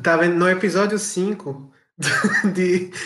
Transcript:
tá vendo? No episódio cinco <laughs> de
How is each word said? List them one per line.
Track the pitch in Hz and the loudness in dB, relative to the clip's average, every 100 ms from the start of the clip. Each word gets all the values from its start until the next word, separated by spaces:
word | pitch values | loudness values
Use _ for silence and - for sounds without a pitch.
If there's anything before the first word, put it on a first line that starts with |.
tá | 170 165 | 0 2
vendo? | 175 170 | 4 4
No | 180 | 2
episódio | 185 196 180 208 208 | 2 0 0 0 0
cinco | - 180 196 208 139 135 139 _ _ - | -4 -2 -2 -4 -8 -12 -14 _ _ -6
<laughs> | 147 - 214 - 208 | -2 0 0 0 0
de | 180 180 175 - - | 0 2 0 -2 -10